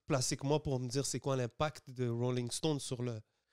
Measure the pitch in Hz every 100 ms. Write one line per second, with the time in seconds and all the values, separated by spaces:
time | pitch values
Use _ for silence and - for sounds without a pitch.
0 | - 135 - 139 139 147 151 127 127 135
1 | 131 131 139 131 120 - 151 - - 127
2 | 123 117 123 127 120 - 160 143 - 123
3 | 123 110 - _ _